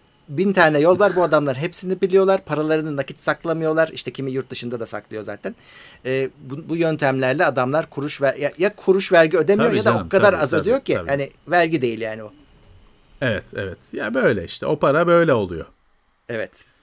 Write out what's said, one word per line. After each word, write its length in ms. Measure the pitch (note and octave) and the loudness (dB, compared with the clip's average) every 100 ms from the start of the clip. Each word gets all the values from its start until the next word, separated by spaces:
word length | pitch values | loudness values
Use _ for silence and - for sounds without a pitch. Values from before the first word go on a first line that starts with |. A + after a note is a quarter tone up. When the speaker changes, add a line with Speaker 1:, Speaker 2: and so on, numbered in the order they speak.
| _ _ - | _ _ -8
Speaker 1:
Bin 240 | C#3+ G3 | -2 0
tane 260 | F#3+ D#3+ D3+ | 4 4 6
yol 200 | D#3 F3+ | 4 4
var. 160 | G3+ F3+ | 4 2
Bu 80 | |
adamlar 340 | E3+ D3+ C#3+ B2+ | 2 2 0 -2
hepsini 440 | E3+ F3 F#3 F#3 | -6 -6 -6 -4
biliyorlar. 440 | F#3+ F#3+ F#3+ F#3+ F#3+ | 2 2 4 0 -2
Paralarını 500 | D3+ D#3 D#3 D#3 C#3+ | -4 0 -2 -2 -6
nakit 220 | C#3 - | -8 -6
saklamıyorlar. 680 | - D3 E3+ D#3+ D#3+ D#3 D#3+ | -4 -4 -4 -2 0 0 0
İşte 180 | - - | -2 -10
kimi 200 | - C3+ | -8 -6
yurt 180 | C3 B2 | -6 -6
dışında 300 | A#2 A#2+ A#2+ | -8 -8 -8
da 60 | A2 | -8
saklıyor 380 | G#2 - A2 | -10 -10 -12
zaten. 320 | G2+ G#2 F#3 A#3 - - - - B2 | -10 -10 -12 -12 -18 -20 -20 -12 -4
Ee, 240 | C3+ C3 - | -2 -4 -8
bu, 280 | C#3+ C#3+ D#3+ | -14 -12 -6
bu 60 | E3 | -2
yöntemlerle 680 | E3 D#3 D3 C3 B2+ C#3 E3+ | 0 0 0 2 0 2 0
adamlar 440 | C3 B2+ D3 D#3+ | 0 0 0 -4
kuruş 320 | - C#3+ - | -6 -8 -2
ver-, 140 | C#3 B2+ | -2 0
ya, 140 | C#3+ C#3+ | -4 -2
ya 180 | F#3+ G#3 | -4 0
kuruş 360 | - F#3+ F#3+ | 2 2 4
vergi 260 | F3+ D#3+ E3+ | 4 6 4
ödemiyor 300 | D#3 G#3 A#3+ | 2 2 2
Speaker 2:
Tabii 80 | G3+ | 2
Speaker 1:
ya 80 | G#3+ | 2
da 60 | |
Speaker 2:
canım, 140 | - F2 | 0 0
Speaker 1:
o 40 | |
kadar 220 | F#3+ G3+ | 4 4
Speaker 2:
tabii, 100 | E3 | 4
Speaker 1:
az 100 | D3 | 0
Speaker 2:
tabii, 100 | - | 0
Speaker 1:
ödüyor 180 | D#3 C4 | 0 0
ki. 120 | - | 0
Speaker 2:
tabii. 160 | B2 F2 | -4 -2
Speaker 1:
Hani 200 | C#3 C#3 - - | -4 -4 -12 -2
vergi 340 | F3 E3 D#3+ | 2 2 0
değil 200 | B2 A2 | -2 -4
yani 220 | A2 A2 | -8 -10
o. 100 | G#2+ - _ - - - - _ _ - | -14 -20 _ -20 -20 -20 -20 _ _ -8
Speaker 2:
Evet, 220 | B2+ G2 - - | -4 -4 -6 -10
evet. 220 | G2 E2+ - | -10 -12 -14
Ya 200 | - - | -10 -6
böyle 320 | B3 G3+ G#2+ E2+ | 0 0 0 -4
işte. 200 | - C3+ | -8 -4
O 140 | D#3 | 0
para 280 | D#3+ C#3+ E3+ | 0 2 4
böyle 260 | E3+ E3 | 4 4
oluyor. 320 | B2 F#2+ E2 D#2 _ _ _ _ _ - | 2 0 -6 -12 _ _ _ _ _ -10
Speaker 1:
Evet. 360 | A#2 F#2+ - - _ | -8 -8 -12 -20 _